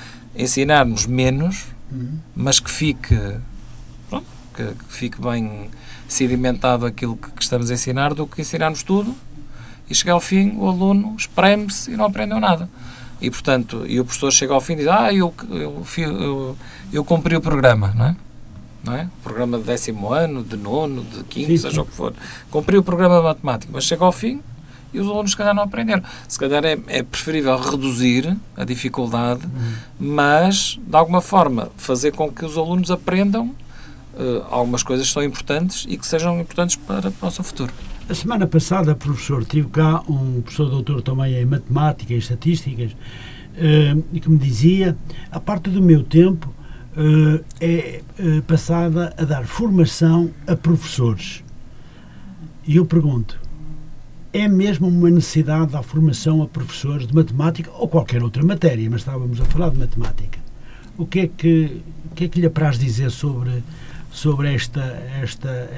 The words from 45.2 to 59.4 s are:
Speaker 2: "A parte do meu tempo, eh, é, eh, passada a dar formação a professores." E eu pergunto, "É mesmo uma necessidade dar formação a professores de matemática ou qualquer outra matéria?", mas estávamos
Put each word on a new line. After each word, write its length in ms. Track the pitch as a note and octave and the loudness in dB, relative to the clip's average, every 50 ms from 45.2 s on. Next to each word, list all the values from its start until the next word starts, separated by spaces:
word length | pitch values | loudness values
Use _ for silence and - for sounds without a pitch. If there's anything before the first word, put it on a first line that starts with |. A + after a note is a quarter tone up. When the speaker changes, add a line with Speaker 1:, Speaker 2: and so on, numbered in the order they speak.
| - - - | -12 -10 -10
Speaker 2:
"A 80 | D#3 | -8
parte 280 | - - D#3 F3 E3 G3 | -4 -4 -4 -2 -2 0
do 140 | F3+ G3+ F#3 | 2 4 8
meu 200 | E3+ D#3+ D3 A2+ | 8 8 8 6
tempo, 500 | - - D#3+ F3 F#3+ F#3 D#3+ - C3+ - - - - - - - - - | 6 6 6 8 6 4 0 -4 -8 -12 -12 -14 -16 -16 -16 -16 -12 -4
eh, 460 | D3+ D3+ D#3 D3+ D#3 D#3 D3+ D#3 D#3+ - - - - | 0 4 6 6 6 6 6 4 2 -2 -6 -8 -4
é, 400 | E3 E3+ E3+ E3 D3 D#3+ D#3+ D#3+ D#3+ - - - | 0 0 0 0 -2 -4 -10 -12 -14 -14 -10 -2
eh, 220 | F#3+ D#3+ D#3 D#3 - | 0 2 2 2 2
passada 680 | - E3 D#3 - - E3+ E3+ E3+ E3+ D#3 F3 F3 - - - | 2 2 2 2 2 0 2 2 2 0 0 -2 -2 -2 -4
a 60 | D#3+ | -2
dar 200 | C#3+ D3+ C3 A#2+ | -2 -2 -2 -4
formação 840 | - - - A#3 A3 F#3+ F3+ D#3+ - - - E3 D#3+ E3 E3+ E3+ E3 - - - | -4 -4 -2 0 2 6 6 6 4 4 4 4 4 6 4 4 2 -2 -6 -2
a 100 | - E3 | -2 -2
professores." 840 | - - E3 E3+ - - - - - B2 A#2 A2 F2+ - - - - - - - - - - - - - - - - - - - - - - - - D#3+ - - - - | 0 2 2 2 2 0 -4 -2 0 0 0 0 -2 -4 -10 -12 -14 -16 -16 -16 -16 -16 -16 -18 -18 -18 -20 -20 -20 -20 -20 -18 -18 -16 -16 -16 -16 -16 -16 -16 -10 -2
E 100 | D3+ D3 | 4 4
eu 100 | F3 E3+ | 4 6
pergunto, 520 | - E3 E3+ D3 D3 C3 A#2 G#2+ - - - - - - - - - - - - - - - - - - - - - - | 6 4 2 2 2 0 0 -2 -4 -6 -8 -8 -8 -8 -10 -10 -10 -10 -12 -12 -14 -14 -16 -16 -16 -18 -18 -16 -6 -2
"É 160 | G3 G#3+ G#3 | 0 2 4
mesmo 400 | G3 F#3 G3 G#3 F#3+ C#3+ F3 F3 | 4 4 4 4 2 2 2 4
uma 220 | F3 F3 E3+ E3+ | 4 6 6 6
necessidade 640 | F3 E3+ - - - D#3 D3 C#3+ D3+ D#3+ E3 D3 C3+ | 6 6 4 4 2 2 2 2 2 2 2 0 0
dar 100 | D3 A2+ | -4 -6
formação 600 | - - D#3 D#3+ D3+ A#2+ - - D#3 D#3+ D#3 D3+ | -4 2 4 4 4 4 2 2 2 2 2 2
a 40 | |
professores 600 | - - - A#2+ - - - - C#3 C#3+ C#3 B2 | 0 -4 -6 -8 -8 -8 -6 -6 -4 -4 -4 -4
de 80 | A2 C#3 | 2 4
matemática 560 | D#3+ D#3+ D#3+ A#2 C#3 D3 E3 D#3+ E3+ D#3+ - - | 4 4 4 2 0 0 0 0 -2 -6 -10 -6
ou 160 | - D#3+ D#3 | -4 -4 0
qualquer 340 | D#3+ D#3+ A#2+ - A#2+ A#2+ A#2+ | 2 0 2 2 0 0 0
outra 200 | A2+ - B2+ D3+ | -2 0 2 2
matéria?", 460 | F3+ G3+ - - D#3 B2 A2+ A2 A2 | 2 2 4 2 2 2 2 0 -2
mas 100 | A#2+ G#2+ - | -2 -2 -4
estávamos 380 | C3+ C3+ B2+ B2 B2 A#2+ A#2 | -6 -6 -4 -4 -4 0 2